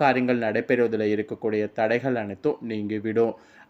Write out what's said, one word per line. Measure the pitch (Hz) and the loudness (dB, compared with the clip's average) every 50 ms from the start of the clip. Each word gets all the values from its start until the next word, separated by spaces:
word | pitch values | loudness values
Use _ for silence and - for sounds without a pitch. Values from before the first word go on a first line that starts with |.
காரியங்கள் | 151 135 123 127 127 123 123 120 117 | 4 4 4 4 2 0 0 0 0
நடைபெறுவதில் | 107 107 113 120 - 131 120 120 113 110 107 107 104 104 | 0 0 0 0 2 2 2 2 2 2 0 0 0 0
இருக்கக்கூடிய | 104 107 - 113 - - 110 107 107 104 101 - - | 0 -2 -4 -6 -6 -4 -2 0 0 -2 -2 -2 -2
தடைகள் | 110 110 113 120 123 135 127 117 | 0 0 0 0 0 -2 -2 -2
அனைத்தும் | 107 101 98 - - 151 151 - 123 113 | -4 -6 -6 -4 -2 -2 -2 -4 -6 -8
நீங்கிவிடும். | 110 107 104 101 107 107 104 110 107 113 165 165 - - - - - - - _ | -6 -6 -4 -4 -4 -4 -4 -2 2 2 2 2 0 -4 -12 -20 -20 -20 -4 _